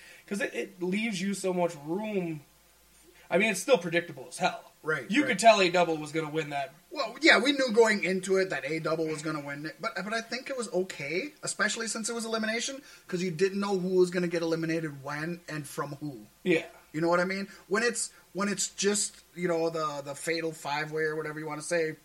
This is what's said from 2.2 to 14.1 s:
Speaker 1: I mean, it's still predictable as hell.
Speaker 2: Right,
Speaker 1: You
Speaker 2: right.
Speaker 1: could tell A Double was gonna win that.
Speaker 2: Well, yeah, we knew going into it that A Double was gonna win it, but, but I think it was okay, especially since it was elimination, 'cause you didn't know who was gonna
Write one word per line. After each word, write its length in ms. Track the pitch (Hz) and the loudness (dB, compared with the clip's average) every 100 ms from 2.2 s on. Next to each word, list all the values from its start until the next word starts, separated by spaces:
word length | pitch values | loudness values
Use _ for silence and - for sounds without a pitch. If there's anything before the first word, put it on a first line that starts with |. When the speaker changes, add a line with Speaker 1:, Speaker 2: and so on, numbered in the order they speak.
| 175 156 - _ _ _ _ - - - - | -2 -4 -10 _ _ _ _ -20 -20 -20 0
Speaker 1:
I 60 | 175 | 2
mean, 120 | 220 | 2
it's 120 | - | 2
still 160 | - 190 | 4 4
predictable 480 | 180 165 170 135 120 | 4 0 -2 -10 -12
as 100 | - | -2
hell. 340 | 175 - - _ 147 | -2 -2 -14 _ -2
Speaker 2:
Right, 240 | 151 117 | -2 0
Speaker 1:
You 120 | 240 | 2
Speaker 2:
right. 80 | 262 | 2
Speaker 1:
could 100 | 214 | 6
tell 220 | 226 214 | 8 8
A 80 | 180 | 6
Double 260 | 180 170 160 | 4 4 2
was 160 | 151 | -2
gonna 180 | 156 156 | -4 -2
win 200 | 156 147 | -2 -2
that. 240 | 143 135 - - | -4 -6 -10 -12
Speaker 2:
Well, 240 | 302 254 240 | -6 -6 4
yeah, 180 | 302 202 | 6 8
we 140 | 254 | 6
knew 180 | 277 262 | 2 2
going 320 | 214 226 208 | 6 6 6
into 320 | 165 190 190 190 | 0 0 2 2
it 140 | 190 | 2
that 200 | 151 139 | -2 -4
A 100 | 160 | -4
Double 280 | 160 165 160 | -2 0 -2
was 140 | 151 | -2
gonna 180 | 160 156 | -4 -6
win 260 | 143 143 156 | -6 -8 -10
it, 100 | - | -8
but, 120 | 208 220 | -8 -6
but 100 | 196 | -4
I 60 | 226 | -6
think 280 | 220 240 262 | -4 -8 -6
it 80 | 262 | -6
was 140 | 208 | -2
okay, 580 | 185 185 - 143 170 294 - | -2 -2 -6 -4 -4 -6 -8
especially 460 | 170 - 208 226 226 | -8 0 0 0 -4
since 220 | 226 220 | -4 -4
it 40 | |
was 120 | 233 226 | -4 -2
elimination, 560 | 220 214 226 240 269 - - - | -2 0 -2 -4 -8 -12 -20 -6
'cause 140 | 180 | -2
you 80 | 185 | -2
didn't 300 | 156 190 196 | 2 2 2
know 160 | 202 190 | 0 0
who 160 | 180 185 | 2 4
was 140 | |
gonna 180 | 180 | 4